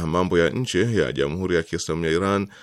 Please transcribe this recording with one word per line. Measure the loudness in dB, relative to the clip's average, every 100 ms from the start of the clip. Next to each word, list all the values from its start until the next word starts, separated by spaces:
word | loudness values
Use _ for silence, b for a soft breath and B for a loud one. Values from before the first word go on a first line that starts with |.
| 2
Mambo | 0 2 4
ya | 2
Nje | 2 -2 0 2
ya | 2 0
Jamhuri | 0 -2 -2 0 0
ya |
Kiislamu | -2 -6 -4 -2
ya | 0
Iran | 0 2 0 -2 B